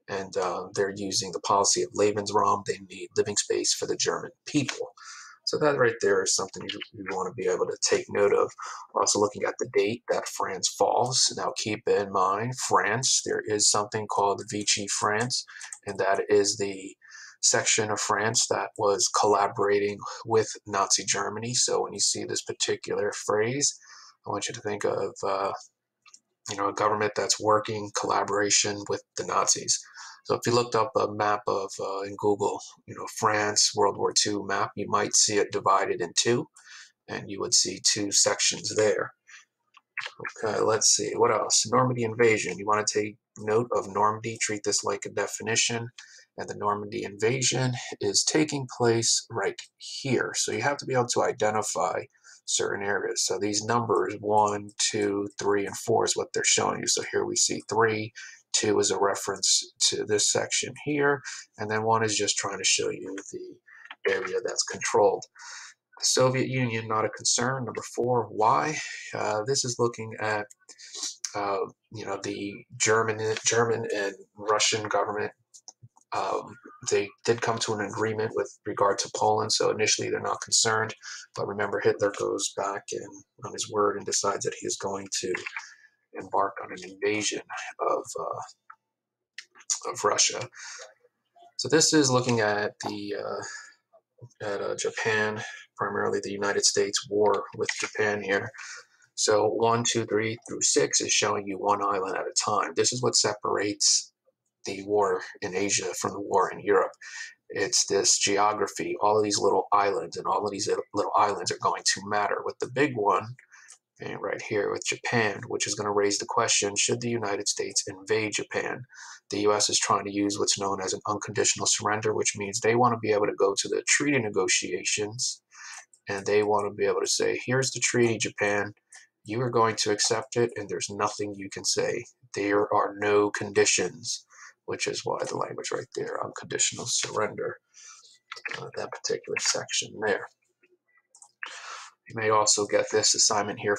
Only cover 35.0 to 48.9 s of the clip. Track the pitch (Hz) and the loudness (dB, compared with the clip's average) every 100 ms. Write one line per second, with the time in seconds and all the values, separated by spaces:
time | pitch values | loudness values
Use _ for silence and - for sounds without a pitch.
35 | 107 - - 104 92 101 95 98 98 90 | 2 2 4 4 2 0 2 4 2 0
36 | 85 - - 123 - - - - - _ | -2 0 2 2 -2 -12 -20 -20 -20 _
37 | - 101 95 98 98 - 95 95 - 110 | -12 -10 -10 -8 0 2 2 0 0 0
38 | 101 98 104 104 - - 107 104 107 92 | 0 2 2 2 0 0 -2 2 2 2
39 | - - _ - - _ _ - _ - | -2 -8 _ -20 -20 _ _ -20 _ -10
40 | - - - - 110 104 104 107 - - | -10 -10 -12 -6 -4 0 2 2 4 2
41 | 104 - 117 107 - - - 123 127 123 | 0 2 4 4 2 0 2 2 2 2
42 | 113 110 117 107 - 90 101 107 104 107 | -2 4 4 4 0 -4 0 2 2 0
43 | 104 104 _ - 107 107 120 104 98 98 | -2 -6 _ -8 0 2 2 0 0 2
44 | 107 110 113 113 - 104 104 98 104 101 | 2 2 -4 -4 -4 -2 0 0 0 -4
45 | 101 104 101 - 107 113 - 117 117 - | -4 -4 -4 -4 -2 0 2 0 -4 -10
46 | - - - - 92 101 104 104 104 104 | -20 -20 -16 -10 -10 -4 0 0 -2 -6
47 | 101 101 110 131 127 135 127 123 - - | -8 0 0 2 2 2 0 -2 -6 -4
48 | 104 98 - 156 151 143 131 - 120 | 0 2 2 2 2 -2 -6 2 4